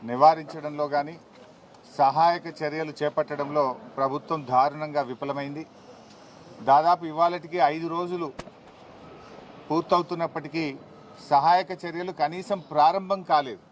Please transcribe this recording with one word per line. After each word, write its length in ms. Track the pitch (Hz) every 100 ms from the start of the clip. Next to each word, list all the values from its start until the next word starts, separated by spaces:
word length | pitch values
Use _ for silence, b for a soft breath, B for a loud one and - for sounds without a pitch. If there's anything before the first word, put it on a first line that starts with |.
నివారించడంలో 800 | 113 127 151 160 147 160 147 147
గాని, 340 | 147 143 143 175 - - - - - - - -
సహాయక 640 | 139 143 170 170 165 156
చర్యలు 300 | 156 151 160 143
చేపట్టడంలో 760 | 147 151 151 147 143 151 135 123 120 -
ప్రభుత్వం 500 | 135 143 - 160 131
దారుణంగా 500 | 127 143 147 151 147
విఫలమైంది. 680 | 131 120 143 139 139 143 156 - - - - - - - - -
దాదాపు 420 | 110 143 160 175
ఇవాళటికి 540 | 165 156 170 175 160 175
ఐదు 280 | 151 156 165
రోజులు 460 | 170 175 180 160 - - - - - - - - - - - - - -
పూర్తవుతున్నప్పటికీ 1040 | 156 160 180 175 170 165 160 170 160 156 135 - - - - -
సహాయక 400 | 143 151 180 190 180 170
చర్యలు 260 | 165 180
కనీసం 460 | 165 151 175 180 196
ప్రారంభం 640 | 151 151 151 185 190 196
కాలేదు. 400 | 170 156 139 98 -